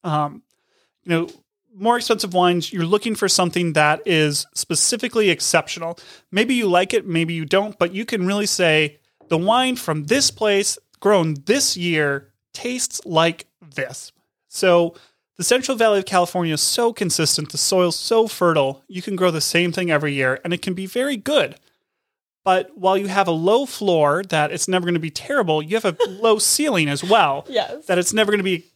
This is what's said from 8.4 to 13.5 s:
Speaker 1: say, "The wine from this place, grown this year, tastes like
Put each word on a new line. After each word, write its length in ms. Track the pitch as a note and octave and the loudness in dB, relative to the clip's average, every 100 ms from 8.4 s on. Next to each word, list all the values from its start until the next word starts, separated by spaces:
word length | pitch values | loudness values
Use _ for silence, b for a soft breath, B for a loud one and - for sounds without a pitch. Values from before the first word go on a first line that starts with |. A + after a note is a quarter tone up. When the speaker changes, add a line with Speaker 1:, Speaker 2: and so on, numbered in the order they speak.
| G#3 | -2
Speaker 1:
say, 540 | - F3 D#3 D3+ - _ _ _ | 0 2 4 0 -4 _ _ _
"The 80 | D#3+ | 0
wine 380 | F#3 A#3 B3+ B3 | 2 2 2 -2
from 300 | - D3+ D3 | -4 -6 0
this 260 | C4 C4+ | 0 0
place, 460 | - G#3+ G3 G3+ - _ _ | 0 0 2 0 -6 _ _
grown 360 | G3 G#3 D#3+ D3 C#3+ | 2 4 2 -2 0
this 320 | C4 - F#3 | 0 0 -2
year, 540 | F3 D#3+ D3 C#3 C#3 _ _ | -2 0 0 -2 -8 _ _
tastes 480 | - A#3+ B3+ - - - | -12 -8 -6 -6 -8 -2
like 420 | D#3+ E3 E3 - | 2 2 0 -16